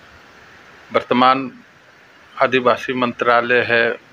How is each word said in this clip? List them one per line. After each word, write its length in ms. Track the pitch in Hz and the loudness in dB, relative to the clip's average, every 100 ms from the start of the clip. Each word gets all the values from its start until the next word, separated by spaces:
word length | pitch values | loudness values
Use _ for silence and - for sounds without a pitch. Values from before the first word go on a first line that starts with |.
| - - - - - - - - - | -20 -20 -20 -20 -20 -20 -20 -20 -6
वर्तमान 580 | 117 - 123 127 131 131 - - _ _ - - - - - | -6 -2 2 2 2 -4 -16 -20 _ _ -20 -20 -20 -14 -4
आदिवासी 520 | 131 127 123 110 - | 0 0 0 0 -4
मंत्रालय 680 | 127 123 120 120 120 120 123 | -4 -4 -2 0 2 2 0
है, 340 | 110 117 117 - - | 2 0 0 -4 -14